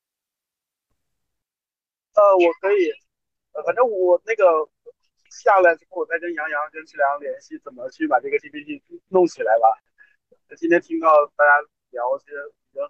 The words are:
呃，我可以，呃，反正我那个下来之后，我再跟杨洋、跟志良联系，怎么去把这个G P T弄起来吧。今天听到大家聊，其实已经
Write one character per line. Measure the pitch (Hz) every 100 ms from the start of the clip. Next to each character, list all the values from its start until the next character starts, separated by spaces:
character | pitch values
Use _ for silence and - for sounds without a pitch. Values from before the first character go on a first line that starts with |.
| _ _ _ _ _ _ _ _ _ _ _ _ _ _ _ _ _ _ _ _ _
呃， | - 202 190
我 | 170 165
可 | 190
以， | 202 160 - _ _ _ _ _
呃， | -
反 | 160
正 | 175 254
我 | 202 180 175 -
那 | 220
个 | 190 160 151 _ - - _ _ _
下 | - - 196
来 | 175 165
之 | _
后， | 180
我 | 156
再 | 165
跟 | 170
杨 | 160 156
洋、 | 147 151
跟 | 156
志 | 160 151
良 | 139 143
联 | 139 131
系， | - 156
怎 | 143
么 | 123 127
去 | - 156
把 | 127
这 | 139
个 | 143
G | 147
P | 147
T | 147 147 _ - _
弄 | 185 170
起 | -
来 | 110 113
吧。 | 113 110 _ _ _ _ _ _ _ -
今 | 165
天 | 170
听 | 175 165
到 | 165 151 147
大 | -
家 | 147 143 147 _ _
聊， | 120 123 139
其 | _
实 | 143 143 _ _
已 |
经 | 135 143